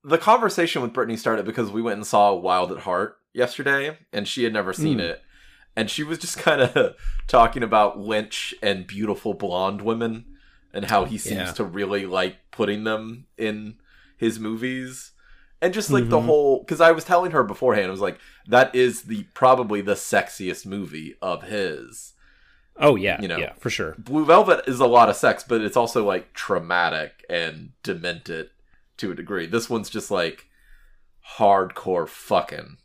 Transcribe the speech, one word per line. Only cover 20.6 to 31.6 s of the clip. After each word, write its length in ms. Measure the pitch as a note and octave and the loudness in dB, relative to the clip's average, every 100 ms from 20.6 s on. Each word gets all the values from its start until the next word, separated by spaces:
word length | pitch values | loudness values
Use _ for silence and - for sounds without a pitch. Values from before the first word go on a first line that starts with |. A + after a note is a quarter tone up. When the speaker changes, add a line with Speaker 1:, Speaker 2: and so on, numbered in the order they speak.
| G2 | -10
Speaker 1:
movie 480 | G2+ E2+ D#2 D#2 - | -10 -10 -12 -14 -8
of 220 | F#2 F2 | -6 -6
his." 680 | - G#2 F#2 C#2+ A#1 - - _ _ _ _ _ _ - | -6 -6 -4 -6 -14 -20 -20 _ _ _ _ _ _ 2
Speaker 2:
Oh, 160 | D3 | 4
yeah. 240 | A2 G2 E2 | 4 0 -2
Speaker 1:
You 40 | F#2 | -4
know, 100 | E2+ | -6
Speaker 2:
Yeah, 160 | D#2+ - | -6 -8
for 120 | B2 | -8
sure. 240 | - D#2+ D#2 | -6 -8 -10
Speaker 1:
Blue 280 | - D3+ D3+ | -4 -2 6
Velvet 420 | F3+ F#3+ D#3 - | 6 8 2 2
is 120 | B2 | 2
a 60 | B2+ | 6
lot 220 | A#2+ A2+ | 8 6
of 80 | - | 6
sex, 260 | C3 - - | 2 0 -2
but 140 | A#2 | -2
it's 140 | G#2+ B2 | 2 0
also, 280 | A#2 A#2+ | 2 0
like, 300 | G2+ F#2 - | 0 -2 -6
traumatic 920 | - - F#2 E2+ F2 E2+ D#2+ D2+ _ - | -14 -4 -4 0 0 0 -2 -6 _ -6
and 400 | E2+ E2 D#2 D2+ _ | -4 -4 -8 -20 _
demented 680 | - F2 F2 E2 - D#2+ D#2+ _ _ _ _ - | -8 -6 -6 -8 -10 -12 -12 _ _ _ _ -12
to 120 | G2+ | -10
a 20 | |
degree. 320 | E2+ E2+ G2 E2 | -10 -6 -6 -2
This 240 | A2+ A#2 | -4 -2
one's 180 | A#2 G2 | -6 -6
just, 220 | A2 - | -10 -4
like, 340 | F#2+ E2+ - _ _ _ - _ _ _ _ - - | -2 -2 -6 _ _ _ -20 _ _ _ _ -20 2
hardcore 680 | G#2 G2 | 4 4